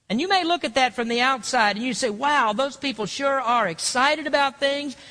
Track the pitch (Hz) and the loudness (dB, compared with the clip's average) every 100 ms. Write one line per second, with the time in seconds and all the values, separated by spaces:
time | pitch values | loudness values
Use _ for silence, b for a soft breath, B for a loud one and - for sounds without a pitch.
0 | - 220 359 381 330 349 294 240 254 - | -4 -2 2 2 2 0 0 0 0 0
1 | 233 233 254 262 - 254 208 202 254 220 | -2 0 2 0 0 2 2 2 -2 -2
2 | 240 208 285 294 226 208 277 269 277 220 | -2 -2 0 2 2 0 -2 -4 -6 -4
3 | 208 - 277 269 233 240 196 165 - 247 | -6 -2 -2 0 0 0 0 -2 -2 2
4 | 277 311 302 285 277 277 277 285 285 240 | 2 0 0 2 0 0 -2 -2 -6 -10
5 | B | B